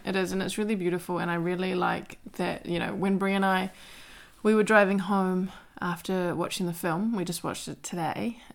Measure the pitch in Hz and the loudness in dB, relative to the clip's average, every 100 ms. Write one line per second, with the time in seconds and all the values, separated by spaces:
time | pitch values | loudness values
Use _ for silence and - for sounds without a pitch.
0 | - 190 180 190 185 202 214 208 175 175 | -2 0 0 0 -2 -2 0 0 0 0
1 | 170 175 175 170 170 180 185 185 175 175 | -2 -2 0 0 0 0 0 0 0 0
2 | 185 - - - 175 - - 170 - 202 | -6 -16 -10 -4 -2 -4 -4 -2 -2 0
3 | 196 190 196 196 196 185 190 - - - | 2 2 2 2 4 2 0 -8 -18 -20
4 | - - - - 214 214 208 214 196 196 | -20 -20 -20 0 4 6 8 8 6 4
5 | 185 196 185 185 185 - - - 180 170 | 2 2 2 0 -2 -6 -20 -6 -4 -4
6 | - 185 175 156 170 - 175 170 180 165 | -2 -2 0 0 -2 -2 -2 -2 -2 0
7 | 220 220 175 170 160 - - 143 - 175 | 0 -2 -2 -4 -4 -6 -8 -12 -8 -4
8 | 156 - 214 226 - | -2 -2 -4 -6 -14